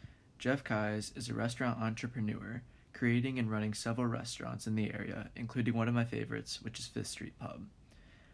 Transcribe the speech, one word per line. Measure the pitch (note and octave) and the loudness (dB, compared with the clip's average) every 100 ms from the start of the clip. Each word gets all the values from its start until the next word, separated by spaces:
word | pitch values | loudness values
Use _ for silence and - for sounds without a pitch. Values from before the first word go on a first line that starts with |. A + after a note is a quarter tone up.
| - - - - | -18 -18 -20 -2
Jeff | B2 C#3 | 2 2
Keyes | - G#2+ G#2+ G#2+ G#2 - | 2 2 2 0 -2 -6
is | A#2 | -4
a | |
restaurant | A2 A#2 - B2+ A#2+ | 0 0 2 0 2
entrepreneur, | A2+ A2+ B2+ B2 G#2+ A2+ G2 A#2 - - - | 0 0 -4 -2 -2 -2 -6 -8 -10 -18 -20
creating | - A#2+ A#2+ B2+ C3 | 2 4 6 4 2
and | A2+ | 2
running | G#2+ G#2+ | 2 0
several | G#2 A#2 A#2 B2 | 0 0 2 2
restaurants | A2+ A2+ - A#2+ A#2 - | 0 -2 -6 -6 -4 0
in | A2 | 2
the | G#2 | 2
area, | - G2+ G#2 G#2 | 0 -4 -6 -6
including | - A#2 B2+ A#2+ | -8 -4 2 4
one | A#2 A2+ | 4 4
of | |
my | A#2+ | 4
favorites, | A#2 A#2 A#2 A#2 A#2 - | 2 0 -2 -4 -6 -8
which | A2+ - | -8 -8
is | - | -6
Fifth | - - | -6 -6
Street | - - - | -6 -10 -8
Pub. | - - G2 - - - - - - | -10 -10 -14 -16 -20 -20 -20 -20 -20